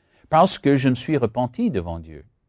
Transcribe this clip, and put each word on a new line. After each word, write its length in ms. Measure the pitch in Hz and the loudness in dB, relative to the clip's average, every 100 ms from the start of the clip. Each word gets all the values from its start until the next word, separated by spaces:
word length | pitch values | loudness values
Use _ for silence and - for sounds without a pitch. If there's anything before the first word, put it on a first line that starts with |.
| _ _ - | _ _ -2
parce 300 | 156 190 - | 2 4 2
que 180 | 147 139 | 2 2
je 140 | 131 | 2
me 40 | |
suis 220 | 127 - 151 | -2 -2 -2
repenti 540 | 117 120 123 - 233 | -2 -2 -6 -4 -4
devant 300 | 117 85 82 | -4 -6 -10
Dieu ? 260 | 80 76 - _ | -12 -20 -20 _